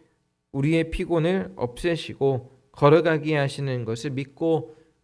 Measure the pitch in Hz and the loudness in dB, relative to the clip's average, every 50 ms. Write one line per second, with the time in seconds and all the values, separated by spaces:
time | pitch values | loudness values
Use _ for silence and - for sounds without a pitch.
0 | _ _ _ _ _ _ _ _ _ _ - 139 139 156 160 165 160 160 - - | _ _ _ _ _ _ _ _ _ _ -4 -2 0 2 2 2 0 0 -4 -4
1 | 180 160 170 160 156 170 185 190 185 180 - - 123 123 - - - 175 165 160 | -2 0 0 0 2 2 0 -2 -4 -6 -8 -8 -8 -8 -6 -4 -2 -2 -2 -2
2 | - - 110 - 139 139 135 120 123 - - _ _ _ - - 143 143 156 170 | -4 -8 -6 -2 0 0 0 -2 -4 -10 -18 _ _ _ -2 4 6 6 8 6
3 | 156 165 160 156 147 156 156 147 139 139 - 147 143 135 127 123 117 110 113 120 | 6 4 2 0 0 0 0 0 0 -2 -2 -4 -4 -4 -4 -4 -4 -6 -6 -6
4 | - 151 131 131 135 - - - 165 165 165 147 123 - - - - _ _ _ | -6 -6 -6 -6 -8 -8 -6 -2 0 0 0 0 -2 -4 -14 -20 -20 _ _ _